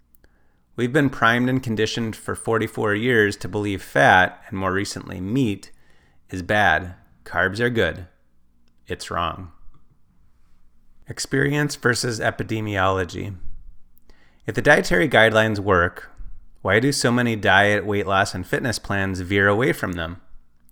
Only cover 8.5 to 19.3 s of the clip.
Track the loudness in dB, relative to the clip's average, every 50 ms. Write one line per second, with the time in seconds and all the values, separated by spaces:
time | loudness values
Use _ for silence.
8.5 | _ _ _ _ _ _ _ -12 -12 -10 -8 -6 -4 -4 -2 -4 -4 -8 -12 -16
9.5 | -18 -16 -16 -16 -16 -16 -20 -20 _ _ _ _ _ _ _ _ _ _ -20 _
10.5 | -20 -20 -20 -20 _ -20 _ -20 -20 -20 -16 -16 -12 -12 -8 -4 -2 0 0 0
11.5 | 0 0 0 -2 -4 0 0 0 0 0 -2 -4 -4 -2 -2 -4 -2 -4 -6 -4
12.5 | -4 -4 -4 -2 0 0 2 2 2 0 -2 -4 -6 -8 -8 -8 -8 -6 -4 -4
13.5 | -4 -6 -10 -14 -16 -18 -18 -20 -20 -20 -20 -20 -20 -20 -20 -20 _ _ _ -6
14.5 | -4 0 4 4 4 4 4 2 2 2 2 4 6 6 6 6 6 4 4 4
15.5 | 0 -2 2 2 4 4 4 2 -2 -8 -16 -18 -14 -12 -10 -10 -10 -12 -14 -16
16.5 | -20 -8 -2 0 2 2 2 2 0 0 0 2 2 2 2 0 -2 0 2 4
17.5 | 6 6 6 6 4 2 0 -2 -2 -2 -2 0 2 2 2 0 -2 -8 -6 -4
18.5 | -4 -2 -2 -4 -4 -6 -4 -4 -2 -2 -2 -2 -2 -4 -2 0